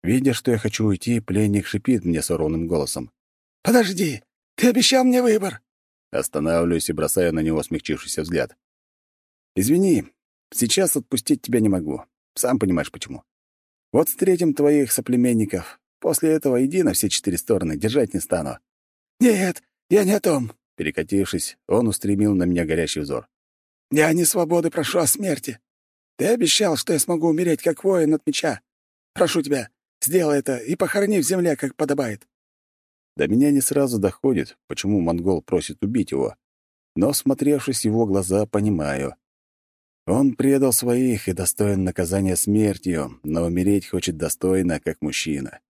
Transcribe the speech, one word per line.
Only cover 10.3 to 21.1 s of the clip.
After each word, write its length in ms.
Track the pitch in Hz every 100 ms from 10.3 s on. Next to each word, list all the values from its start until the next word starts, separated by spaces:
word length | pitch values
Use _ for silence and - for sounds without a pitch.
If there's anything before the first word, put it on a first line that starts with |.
| _ _
сейчас 420 | - 113 - 185 143
отпустить 460 | - 123 - 143
тебя 180 | - 120
не 80 | 107
могу. 360 | 92 76 65 - _ _ -
Сам 240 | - 127
понимаешь, 320 | 101 85 73
почему. 320 | - - 65 _ _ _ _ _ _ _
Вот 160 | 123 160
встретим 460 | - 185 180 170
твоих 380 | 143 147 147 127
соплеменников. 880 | - 120 123 123 117 107 90 85 - _ _
После 300 | - 151 160
этого 340 | 156 143 123 135
иди 180 | 180
на 100 | 165
все 160 | 92 104
четыре 280 | - - 85
стороны, 380 | - 101 85 76
держать 380 | 107 139 117
не 60 | 95
стану». 400 | - 85 73 - _ _ _ _ _ _
«Нет, 440 | 247 202 185 - _ _ _
я 140 | 202
не 80 | 190
о 80 | 208
том!» 300 | 180 147 113 - _ -
Перекатившись, 800 | 76 - 80